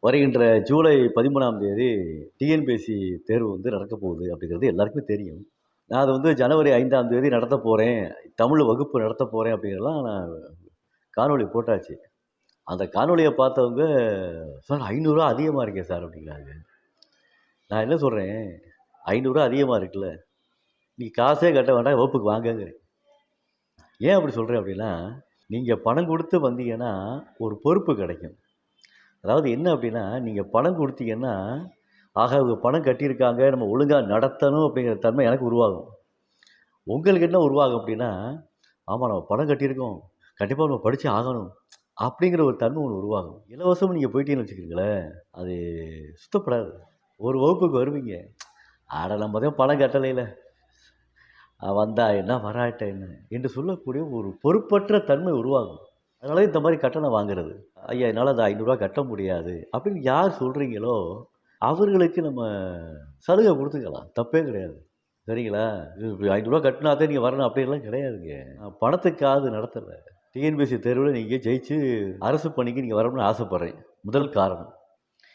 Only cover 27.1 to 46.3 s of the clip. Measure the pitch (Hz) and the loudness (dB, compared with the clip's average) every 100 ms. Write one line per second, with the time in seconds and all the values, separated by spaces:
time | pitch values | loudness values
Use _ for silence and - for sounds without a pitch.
27.1 | 135 - _ 113 104 143 180 185 120 90 | -8 -12 _ -8 -2 2 2 2 -2 -4
28.1 | 85 82 - _ _ _ _ _ _ _ | -8 -12 -20 _ _ _ _ _ _ _
29.1 | _ 95 131 143 120 175 147 117 113 98 | _ 0 0 2 0 0 0 -2 -4 -6
30.1 | 123 120 104 98 113 151 180 139 - 117 | -6 -6 -6 -2 0 0 0 -4 -4 -6
31.1 | 110 127 98 98 131 180 _ _ _ _ | -4 -4 -4 -6 -8 -12 _ _ _ _
32.1 | - 120 139 127 113 120 151 139 123 143 | 0 2 4 2 2 2 2 0 0 -2
33.1 | 123 127 120 135 127 110 113 143 147 110 | 2 2 4 2 2 0 2 4 2 2
34.1 | 104 131 135 143 147 156 123 120 110 117 | 2 0 2 2 4 2 0 -2 0 0
35.1 | 123 123 131 123 117 113 90 87 - _ | 2 2 2 0 2 2 2 -10 -20 _
36.1 | _ _ _ _ _ _ _ - 120 170 | _ _ _ _ _ _ _ -6 0 4
37.1 | 190 170 180 151 139 139 117 110 110 120 | 4 4 4 4 4 4 2 -4 -4 -4
38.1 | 95 110 151 - _ _ _ - 107 123 | -4 -8 -10 -16 _ _ _ -8 -4 -2
39.1 | 98 80 107 151 139 139 131 127 95 - | -2 -2 -2 2 0 0 -2 -8 -10 -16
40.1 | _ _ _ 101 139 156 131 107 135 151 | _ _ _ -4 0 0 0 0 0 0
41.1 | 107 123 123 95 - _ _ _ - 110 | 0 -2 -6 -8 -16 _ _ _ -6 -6
42.1 | - 180 175 147 120 117 151 139 101 101 | 0 0 4 2 2 -2 -2 -4 -4 -4
43.1 | 104 87 - _ 123 180 180 190 175 135 | -4 -6 -16 _ -4 0 2 2 2 0
44.1 | 131 139 139 107 98 85 85 98 104 78 | 0 0 -2 -4 -10 -8 -2 0 -2 -6
45.1 | 82 _ 87 90 87 87 82 80 80 76 | -14 _ -12 -8 -6 -8 -8 -10 -14 -18
46.1 | 80 _ | -20 _